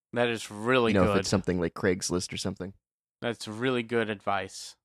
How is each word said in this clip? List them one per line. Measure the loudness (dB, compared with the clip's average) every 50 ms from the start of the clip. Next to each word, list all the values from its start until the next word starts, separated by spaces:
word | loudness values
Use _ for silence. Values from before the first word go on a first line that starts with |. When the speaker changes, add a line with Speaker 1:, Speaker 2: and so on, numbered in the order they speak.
| _ _ -2
Speaker 1:
That | 0 0 0
is | 0 -2 -6 -10
really | -10 -4 0 2 4 6 6 6 6
Speaker 2:
You | 6
know, | 6
Speaker 1:
good. | 6 4
Speaker 2:
if | 2
it's | 2 2
something | 0 0 2 2 0 0
like | 0 -2 -2
Craigslist | 0 0 0 0 0 0 -2 -2 -2 -2 -4 -8
or |
something. | -6 -6 -6 -6 -8 -10 -12 -14 _ _ _ _ _ _ _ _ -8
Speaker 1:
That's | -6 -6 -6 -6 -8
really | -10 -8 -4 -2 0 0 0 -2
good | 0 0 0 0 0
advice. | -2 -6 -2 -2 -2 -2 -2 -6 -10 -14 -16 -16 -18 _ _